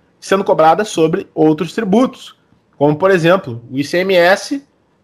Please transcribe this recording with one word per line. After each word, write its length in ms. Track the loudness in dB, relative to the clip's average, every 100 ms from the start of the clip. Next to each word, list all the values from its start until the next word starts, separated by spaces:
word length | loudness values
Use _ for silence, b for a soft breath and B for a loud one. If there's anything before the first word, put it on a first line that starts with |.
| _ _
sendo 240 | -4 -2
cobradas 460 | 0 2 2 2 -2
sobre 360 | -2 -2 -2 -6
outros 400 | 0 0 0 -4
tributos, 640 | -6 -2 0 0 -4 -20 _ _ _ _ -2
como, 200 | 0 2
por 120 | 2
exemplo, 540 | 2 2 0 -2 -14 -10
o 60 | -8
I 80 | -4
C 140 | -4
M 140 | 0
S, 520 | 2 2 2 -2 -10 -12 _ _ _